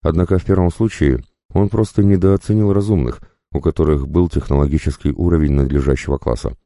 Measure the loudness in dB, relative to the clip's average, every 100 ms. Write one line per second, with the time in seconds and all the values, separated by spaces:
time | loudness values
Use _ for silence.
0 | 0 0 0 0 0 2 0 0 -4 0
1 | 0 0 -6 _ _ -2 0 0 -2 2
2 | 2 4 2 0 0 0 2 0 0 -2
3 | -2 -6 -14 _ _ -4 -2 0 0 0
4 | 0 0 0 -2 -2 0 0 0 -4 -4
5 | -4 -2 0 2 2 0 0 0 0 -2
6 | -2 -6 -4 -6 -6 -10